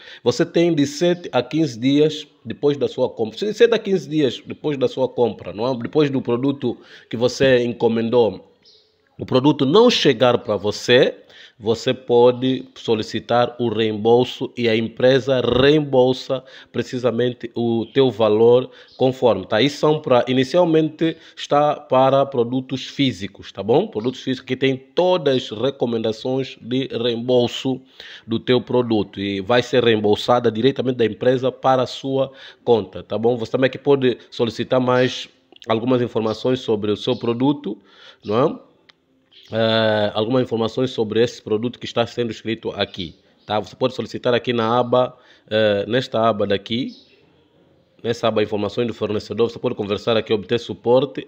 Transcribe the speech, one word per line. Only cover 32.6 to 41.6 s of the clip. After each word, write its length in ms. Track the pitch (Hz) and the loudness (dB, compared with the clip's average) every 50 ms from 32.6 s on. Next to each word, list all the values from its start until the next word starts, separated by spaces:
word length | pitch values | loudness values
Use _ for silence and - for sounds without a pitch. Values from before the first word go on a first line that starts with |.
| _ | _
conta, 380 | - 120 110 95 - - 87 87 | 2 2 2 2 -2 -10 -14 -10
tá 160 | - 101 107 | -8 -6 -2
bom? 180 | 113 120 127 | 0 0 0
Você 160 | 117 110 - - | 0 -4 -4 -2
também 140 | 127 135 | 0 0
aqui 100 | 127 131 | 0 0
pode 400 | 135 - 143 143 135 123 127 113 - - - | -2 0 2 2 4 4 0 0 -2 -6 -16
solicitar 500 | - - 123 113 - - 117 - 131 131 | -4 -4 -2 -2 -2 -6 -4 -2 0 0
mais 480 | 127 127 127 127 131 127 - - - - _ _ _ _ - - - - | 2 2 2 2 2 0 -2 -6 -12 -16 _ _ _ _ -20 -16 -4 -2
algumas 320 | 113 113 113 127 131 123 | -2 -2 0 0 0 0
informações 600 | 123 110 - 117 110 110 107 - - 127 131 127 | 0 -2 -4 -4 -2 -2 -4 -2 -2 -2 -2 -2
sobre 300 | - - 110 104 101 104 | -2 -2 -2 -2 0 -2
o 60 | 104 | -4
seu 180 | 98 - 135 123 | -2 -2 -4 -4
produto, 640 | - - 117 117 117 131 143 147 147 - 190 208 - _ _ _ - - - - _ - | -2 -2 -4 -2 0 0 0 0 -2 -4 -8 -10 -10 _ _ _ -20 -20 -20 -20 _ -8
não 240 | 101 104 117 139 170 | -2 0 0 2 0
é? 220 | - - - _ _ _ _ _ _ _ _ _ _ _ _ _ _ - - - 110 | -2 -4 -12 _ _ _ _ _ _ _ _ _ _ _ _ _ _ -20 -18 -8 -2
Eh, 600 | 110 113 113 113 113 110 110 107 107 104 104 87 | 0 0 2 2 2 2 2 2 0 0 -2 -2
algumas 300 | 104 110 110 131 127 123 | -2 -2 0 0 0 0
informações 480 | - 120 113 113 107 - 131 131 127 - | 0 -2 -2 -2 -2 -2 -4 -4 -4 -2
sobre 280 | - 113 104 104 110 | -4 -4 -2 0 0
esse 220 | 120 123 - - - | 0 0 0 -8 -6
produto 340 | 107 107 107 | -4 -2 -2